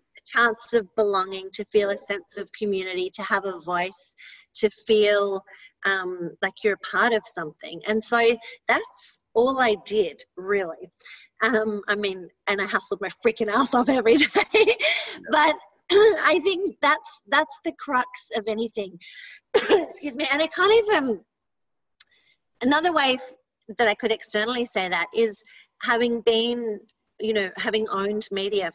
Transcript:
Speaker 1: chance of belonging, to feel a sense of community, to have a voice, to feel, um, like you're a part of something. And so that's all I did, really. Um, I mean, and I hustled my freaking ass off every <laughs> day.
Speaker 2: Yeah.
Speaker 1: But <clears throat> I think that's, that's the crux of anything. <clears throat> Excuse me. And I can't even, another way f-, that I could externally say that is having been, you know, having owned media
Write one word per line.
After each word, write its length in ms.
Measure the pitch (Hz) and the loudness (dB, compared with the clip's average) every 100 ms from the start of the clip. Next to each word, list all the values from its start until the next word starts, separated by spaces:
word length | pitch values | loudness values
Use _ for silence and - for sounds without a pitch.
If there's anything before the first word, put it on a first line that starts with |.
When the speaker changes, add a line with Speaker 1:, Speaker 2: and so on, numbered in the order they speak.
| _ - - | _ -20 -6
Speaker 1:
chance 460 | 240 233 220 - | 0 0 0 -2
of 200 | 233 190 - | -2 -2 0
belonging, 540 | 208 196 190 190 190 | 0 0 -2 -8 -10
to 120 | - 202 | -12 -2
feel 240 | 214 202 | 0 0
a 60 | 196 | -4
sense 380 | - 202 - 208 | -6 -8 -8 -14
of 140 | 185 | -14
community, 580 | - 208 196 190 180 185 | -6 -4 -4 -4 -6 -6
to 120 | - | -8
have 220 | 190 202 | -4 -4
a 160 | 196 175 | -4 -8
voice, 540 | 156 175 185 - - _ - - _ - | -6 -4 -4 -8 -18 _ -20 -20 _ -2
to 120 | 208 | -2
feel, 680 | - - 214 208 202 202 190 - - - _ | -2 2 4 4 2 0 -4 -8 -20 -20 _
um, 520 | 196 190 180 180 170 - | -4 -2 -4 -8 -10 -6
like 220 | 196 - | -6 -2
you're 100 | 214 | -2
a 40 | 190 | -2
part 340 | - 190 226 | -4 0 2
of 100 | 220 | 2
something. 560 | - - 156 - - 165 - | -2 -10 -10 -12 -14 -10 -4
And 160 | 214 | -4
so 160 | 214 233 233 233 - - - | 0 2 2 2 -6 -10 -2
that's 540 | 269 453 - - - _ | -2 -2 -14 -18 -18 _
all 260 | 220 247 269 | 2 2 2
I 160 | 240 202 - | 2 0 -2
did, 340 | 208 175 - - - | 0 0 -4 -18 -14
really. 540 | 185 202 175 - 180 _ - - - _ | -2 -2 -2 -8 -16 _ -20 -20 -20 _
Um, 360 | 220 220 220 208 196 | 0 0 0 -4 -4
I 80 | |
mean, 340 | 208 208 190 170 _ - | -2 -2 -4 -12 _ -4
and 120 | 202 | -2
I 60 | 196 | -2
hustled 340 | 208 - 190 | -4 -4 -6
my 100 | 185 - | -6 -2
freaking 240 | 233 220 214 | -2 0 0
ass 240 | 220 262 | 0 2
off 160 | 247 240 | 2 2
every 260 | 262 220 | 2 4
<laughs> 20 | 277 | 4
day. 100 | 311 415 - | 4 2 2
Speaker 2:
Yeah. 220 | 440 440 480 622 679 466 349 - | 4 4 2 0 -2 -6 -12 -2
Speaker 1:
But 240 | 302 311 - - | 2 2 0 -6
<clears throat> 180 | _ - | _ 2
I 480 | 392 427 320 285 311 | 6 6 6 2 2
think 340 | 311 359 392 - | 2 0 -4 0
that's, 380 | 285 302 - - 202 | 0 0 -2 -16 0
that's 320 | 277 311 - | 0 0 -4
the 80 | 339 - | -8 -8
crux 520 | - 254 247 - - | -2 -2 -2 -8 -8
of 140 | 226 208 | -6 -4
anything. 500 | 220 226 - 196 175 - - - | -4 -4 -6 -10 -12 -20 -20 -20
<clears throat> 260 | - _ | -20 _
Excuse 600 | 403 - 403 302 - 285 247 | -2 2 2 2 -8 -10 -6
me. 100 | 269 | -2
And 100 | 285 | 0
I 60 | 320 | -2
can't 380 | - 381 453 415 | 2 4 4 4
even, 320 | 370 269 202 - _ _ _ _ _ _ _ - _ _ _ _ _ | 0 0 -4 -8 _ _ _ _ _ _ _ -20 _ _ _ _ _
another 300 | 254 294 349 | 2 4 4
way 220 | 311 269 | 2 2
f-, 640 | 254 - - _ _ - 202 | 0 -4 -20 _ _ -14 0
that 100 | 226 | 2
I 60 | |
could 180 | 214 226 | 2 -2
externally 520 | 214 - 208 220 247 | -2 -2 -2 -2 -2
say 240 | 240 202 185 | -4 -4 -2
that 180 | 175 170 | -2 -2
is 280 | - 226 202 _ - _ _ | 0 0 -2 _ -20 _ _
having 380 | - 233 240 233 | -2 0 2 2
been, 580 | 220 226 233 240 226 208 - _ _ _ | 2 2 0 -2 -4 -8 -12 _ _ _
you 120 | 220 | -4
know, 180 | 214 190 190 | -2 -4 -6
having 320 | 226 214 214 | -4 -2 -2
owned 380 | 196 196 214 - | -2 -2 -4 -6
media 400 | 196 196 202 175 | -6 -2 -2 -4